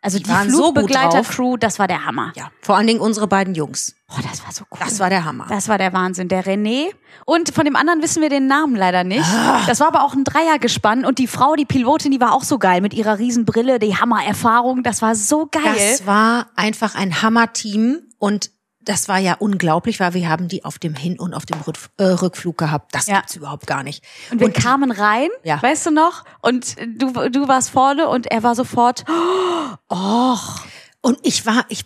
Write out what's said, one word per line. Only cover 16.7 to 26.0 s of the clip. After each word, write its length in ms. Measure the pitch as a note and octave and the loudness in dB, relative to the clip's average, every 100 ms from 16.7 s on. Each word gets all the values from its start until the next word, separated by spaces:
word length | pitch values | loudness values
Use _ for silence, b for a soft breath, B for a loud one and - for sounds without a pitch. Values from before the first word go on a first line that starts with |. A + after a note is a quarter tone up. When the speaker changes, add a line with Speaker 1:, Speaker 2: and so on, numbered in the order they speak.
| G#3+ G#3+ | -2 -4
Speaker 2:
ein 300 | - G3 D#3+ | -2 -4 0
Hammerteam. 800 | A3 A3+ A3+ - G#3+ G#3 A3+ D#4 - _ | 2 4 2 0 -4 0 0 0 -8 _
Und 320 | G3+ G#3 - _ _ _ | -2 -2 -6 _ _ _
das 300 | - G3+ - | -6 -4 0
war 80 | F#3 | 0
ja 180 | F#3+ F3 | 2 0
unglaublich, 640 | G#3+ G3 E3+ D#3+ A#3 G#3+ | 0 0 2 0 0 -2
weil 140 | F#3 | -2
wir 160 | F3+ E3+ | 0 -2
haben 180 | D#3 F3 | -2 -4
die 160 | F#3 | -6
auf 160 | - - | -10 -8
dem 160 | E3+ D3 | -8 -6
Hin- 240 | D#3+ F3+ | -6 -6
und 140 | F3+ | -6
auf 120 | - - | -8 -8
dem 140 | D#3 | -8
Rück-, 300 | D#3 D#3 - - | -8 -12 -14 0
äh, 60 | F#3+ | 2
Rückflug 520 | F3+ F3+ - F3 D#3+ | 2 0 -4 -8 -4
gehabt. 380 | D#3 D3+ _ - | -2 -2 _ -6
Das 120 | - | 0
Speaker 1:
Ja. 100 | G3 | -2
Speaker 2:
gibt's 180 | - F3 | -2 -14
überhaupt 320 | C#3+ D3 - | -12 -14 -8
gar 160 | C#3 | -6
nicht. 180 | C3+ D3 B B B | -6 -14 B B B
Speaker 1:
Und 80 | A#3 | 0
wir 80 | A#3+ | 2
Speaker 2:
Und 80 | - | 2
die 60 | |
Speaker 1:
kamen 300 | A3+ C#4 C#4 | 2 2 0
rein, 360 | G3+ G#3 G#3+ D#4 B4 | 0 0 2 0 -4
Speaker 2:
Ja. 180 | E3 D3+ | -4 0
Speaker 1:
weißt 260 | B3 D4+ F4 | 0 0 0
du 40 | |
noch? 320 | D#4 | 2